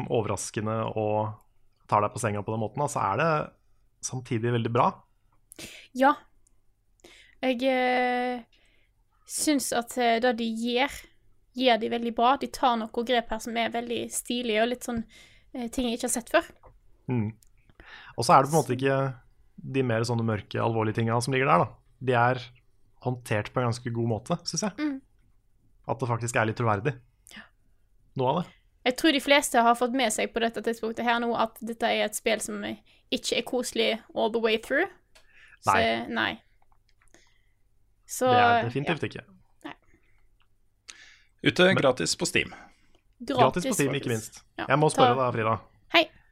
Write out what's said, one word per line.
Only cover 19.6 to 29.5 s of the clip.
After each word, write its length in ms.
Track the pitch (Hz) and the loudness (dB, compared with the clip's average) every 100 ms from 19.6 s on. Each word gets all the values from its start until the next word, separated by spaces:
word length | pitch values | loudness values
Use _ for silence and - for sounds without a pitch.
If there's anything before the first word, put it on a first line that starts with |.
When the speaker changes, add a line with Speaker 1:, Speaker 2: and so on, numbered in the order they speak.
| 135 131 | -6 -2
Speaker 1:
mer 180 | 127 110 | 0 0
sånne 220 | 117 117 113 | 0 0 0
mørke, 340 | 104 - 117 | -2 -4 -2
alvorlige 380 | 113 113 110 107 | -2 0 0 0
tingene 240 | 113 117 | 0 0
som 80 | 123 | 0
ligger 140 | 131 139 | 0 4
der, 160 | 170 | 4
da. 60 | 135 - _ - | 2 -4 _ -8
De 120 | 127 | 0
er 280 | 120 120 123 - - _ _ _ _ 131 | 4 4 2 -6 -20 _ _ _ _ -6
håndtert 480 | 123 - 107 107 | -6 -4 -4 -2
på 80 | - | -2
en 80 | 123 | -2
ganske 240 | 117 123 | -2 -4
god 160 | 117 117 | -2 -2
måte, 260 | 107 - 170 | -2 -4 -6
synes 220 | - - 214 | -6 -4 -4
jeg. 80 | - | -2
Speaker 2:
Mm. 160 | 302 269 - _ _ _ _ _ _ _ - | -4 -6 -12 _ _ _ _ _ _ _ -6
Speaker 1:
At 120 | 120 | -4
det 80 | 120 | -2
faktisk 260 | 117 117 127 | -2 -2 0
er 140 | 110 | 0
litt 80 | 110 | 0
troverdig. 380 | 117 101 131 - _ _ - | 0 0 -2 -6 _ _ -20
Speaker 2:
Ja. 140 | - - _ _ _ _ _ _ - | -20 -20 _ _ _ _ _ _ -2
Speaker 1:
Noe 120 | 127 | 0
av 80 | 165 | 0
det. 100 | 170 - _ _ 247 | -4 -12 _ _ -4
Speaker 2:
Jeg 120 | 247 | 2
tror 160 | 320 | 2
de 80 | 277 | 2
fleste 400 | - 285 285 | 4 4 4